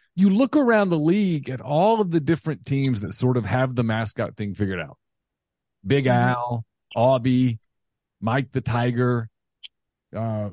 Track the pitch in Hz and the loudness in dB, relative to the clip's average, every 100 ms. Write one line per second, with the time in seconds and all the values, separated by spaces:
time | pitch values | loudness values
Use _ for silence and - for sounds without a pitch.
0 | _ - 196 196 269 302 247 220 196 165 | _ 0 2 4 2 2 4 4 2 2
1 | 151 202 196 156 135 127 - 147 202 226 | 2 2 2 -2 -4 -8 -2 2 2 2
2 | 190 165 139 160 160 143 - 139 135 110 | 0 0 0 -2 -4 -8 -4 0 0 -2
3 | 101 - 127 127 98 127 131 123 113 110 | -4 -2 0 0 0 0 0 -2 -2 -2
4 | 113 - 101 - 104 95 101 90 73 - | -4 -6 -8 -6 -8 -4 -4 -4 -8 -14
5 | _ _ _ _ _ _ _ _ 98 139 | _ _ _ _ _ _ _ _ -2 0
6 | 127 120 123 123 120 120 - _ _ - | 2 2 2 0 -4 -6 -10 _ _ 0
7 | 123 131 123 127 127 113 _ _ _ _ | 2 2 2 2 2 -2 _ _ _ _
8 | _ _ 107 131 131 131 107 117 123 120 | _ _ -2 -2 -2 -6 -4 -2 -2 0
9 | 123 120 117 _ _ _ - _ _ _ | 0 -2 -6 _ _ _ -20 _ _ _
10 | _ 104 113 107 104 | _ -8 -6 -4 -6